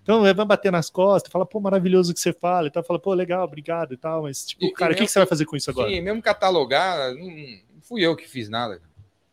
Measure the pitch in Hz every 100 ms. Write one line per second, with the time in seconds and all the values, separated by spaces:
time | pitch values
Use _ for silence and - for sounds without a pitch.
0 | - 226 202 190 208 196 202 175 156 -
1 | 190 190 - 175 175 220 196 196 185 185
2 | 175 170 - 165 175 180 151 170 165 170
3 | 196 185 180 180 175 151 147 170 156 127
4 | 160 160 151 135 - - 190 185 170 160
5 | 214 - 185 160 151 147 - 127 117 185
6 | 175 220 220 202 190 180 127 139 185 170
7 | 131 127 185 156 143 104 _ _ - 240
8 | 165 160 - 131 104 113 120 92 _ _
9 | - _ _